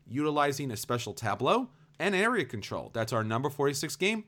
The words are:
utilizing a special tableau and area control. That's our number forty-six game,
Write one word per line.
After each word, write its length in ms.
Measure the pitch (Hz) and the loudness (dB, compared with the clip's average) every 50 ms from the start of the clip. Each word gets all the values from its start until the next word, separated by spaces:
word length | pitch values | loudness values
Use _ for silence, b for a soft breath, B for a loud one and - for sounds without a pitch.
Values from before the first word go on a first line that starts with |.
| _ | _
utilizing 640 | - 110 135 151 156 147 147 143 143 135 147 147 131 | -6 -4 0 0 2 2 4 4 2 2 0 -4 -4
a 60 | 110 | -4
special 380 | - - - 120 117 - 107 92 | -6 -4 -2 -2 -2 -2 -4 -8
tableau 540 | - 113 104 101 101 123 147 202 240 262 b b b b b b - | -4 -2 -2 -2 0 2 2 4 2 2 b b b b b b -2
and 160 | 160 202 202 | 0 0 2
area 300 | 180 202 233 254 214 143 | 2 2 2 2 0 0
control. 460 | - - 101 95 - 110 85 60 - - | -2 -4 -8 -6 -6 -6 -6 -6 -4 -2
That's 200 | 117 110 110 120 | -2 -2 0 2
our 100 | 113 110 | 0 2
number 260 | 107 113 117 139 151 | 2 2 0 0 0
forty-six 460 | 147 - 139 143 143 143 - 151 - | 0 0 0 0 0 0 -4 -6 -2
game, 300 | - 180 202 226 220 208 | 0 0 0 0 0 -4